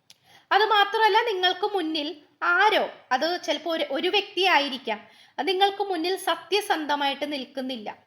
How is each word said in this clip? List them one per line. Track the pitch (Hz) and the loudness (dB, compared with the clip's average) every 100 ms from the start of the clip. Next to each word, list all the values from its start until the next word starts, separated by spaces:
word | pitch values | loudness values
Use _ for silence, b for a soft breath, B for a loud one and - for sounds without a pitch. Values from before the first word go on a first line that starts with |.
| _ b b b b | _ b b b b
അത് | 381 | 2
മാത്രമല്ല, | 427 415 403 440 440 427 466 | 4 2 2 2 4 4 2
നിങ്ങൾക്ക് | 370 359 370 415 | 0 0 0 -2
മുന്നിൽ | 392 311 320 294 - _ - | -2 -4 -4 -6 -10 _ -6
ആരോ, | 339 349 427 349 180 - - | 0 4 4 4 0 -6 -2
അത് | 254 320 349 | 0 0 -2
ചിലപ്പോ | - 302 339 320 | -2 -4 -2 -4
ഒരു, | - | -2
ഒരു | 311 349 | -2 0
വ്യക്തി | 403 403 349 | 0 0 0
ആയിരിക്കാം, | 370 277 285 262 233 208 - B B B | 4 4 2 -4 -6 -8 -10 B B B
അത് | 294 | -2
നിങ്ങൾക്ക് | 370 392 403 | 2 2 2
മുന്നിൽ | 403 349 349 370 | -2 -2 -2 -2
സത്യസന്ധമായിട്ട് | 359 330 - 415 415 330 294 294 277 262 294 | -2 -4 0 -2 0 -2 -2 0 -2 -2 -4
നിൽക്കുന്നില്ല. | 285 240 269 262 240 202 - | -6 -8 -8 -8 -8 -10 -14